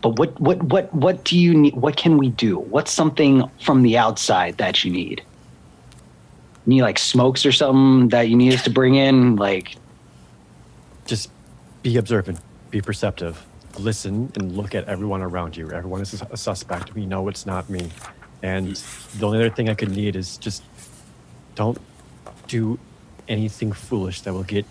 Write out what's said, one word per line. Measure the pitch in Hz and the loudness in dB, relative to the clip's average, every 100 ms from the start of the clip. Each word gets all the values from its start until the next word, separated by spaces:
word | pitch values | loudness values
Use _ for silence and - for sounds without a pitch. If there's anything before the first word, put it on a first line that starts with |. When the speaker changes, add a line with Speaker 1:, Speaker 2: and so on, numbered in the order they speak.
Speaker 1:
But | - 113 | 0 0
what, | 160 - | -2 0
what, | - 185 | 0 0
what, | 170 180 185 | 2 0 0
what | 165 165 - | 0 0 0
do | - 175 | 0 4
you | 175 | 6
need? | 160 147 | 6 4
What | 131 143 147 | 4 -2 0
can | 170 156 | 4 4
we | 135 | 2
do? | 110 113 90 | 0 -2 -2
What's | 87 120 147 | -2 -2 -2
something | - 156 143 147 135 127 - | 0 0 2 4 4 2 -4
from | - 135 | 2 4
the | 123 117 | 6 4
outside | 110 110 - 98 87 87 | 2 0 0 0 0 -2
that | 92 - | -2 -2
you | 90 | -2
need? | 90 85 - - _ - - - - - - - _ - - - - - | -4 -6 -10 -14 _ -20 -20 -20 -20 -20 -20 -20 _ -20 -20 -20 -8 2
Need, | 131 | 4
like, | 120 - | 4 0
smokes | - 123 127 131 143 | 0 2 2 4 2
or | |
something | 127 147 135 135 131 123 | 2 4 6 6 6 6
that | 120 117 | 4 4
you | 117 | 4
need | 127 | 4
us | 127 | 4
to | 127 | 2
bring | 117 127 135 | 2 4 4
in?" | 135 135 123 107 | 4 4 4 4
Like, | 101 95 92 - - - _ - - - _ - - - - - - | 2 0 -4 -18 -20 -20 _ -20 -20 -20 _ -20 -20 -20 -20 -20 -8
Speaker 2:
Just | 110 - - - - - - | -8 -8 -18 -20 -20 -20 -8
be | 127 120 | -2 0
observant, | 101 113 92 85 - - - | 0 -2 -2 -8 -12 -20 -8
be | 107 | -6
perceptive, | 98 110 104 - 85 82 - - - - | -6 -4 -4 -4 -8 -10 -18 -20 -20 -8
listen | 104 107 98 104 131 | -6 -6 -6 -6 -6
and | - 95 92 | -6 -6 -6
look | 104 | -6
at | 104 - | -6 -6
everyone | 95 104 98 | -8 -6 -6
around | 92 90 85 80 | -6 -6 -8 -10
you. | 80 | -12
Everyone | 80 90 92 | -10 -8 -8
is | 98 104 - | -8 -10 -12
a | - | -10
suspect. | - 95 - 90 - | -8 -8 -8 -10 -10
We | 110 98 | -10 -8
know | 95 95 | -6 -6
it's | 98 104 | -8 -8
not | 92 95 | -8 -8
me. | 95 87 82 - - - - | -8 -10 -12 -20 -20 -20 -12
And | 95 95 95 98 - - - 110 | -8 -6 -6 -10 -14 -18 -16 -6
the | 104 | -2
only | 110 | 0
other | 117 | -2
thing | 107 113 | -2 -4
I | |
could | 107 104 95 | -2 -4 -4
need | 104 95 | -4 -4
is | 92 - | -10 -12
just | - 98 - - - - - - - - - | -12 -12 -16 -20 -20 -20 -20 -20 -20 -20 -20
don't | - 107 - - - - - - - - | -6 -4 -4 -12 -20 -20 -20 -20 -20 -8
do | 117 110 120 - - - - - | -4 -4 -6 -10 -20 -20 -20 -8
anything | 107 107 - 110 | -4 -4 -4 -8
foolish | 95 - 113 92 92 | -8 -6 -6 -6 -8
that | - | -8
will | 92 | -8
get | 92 104 101 | -4 -4 -6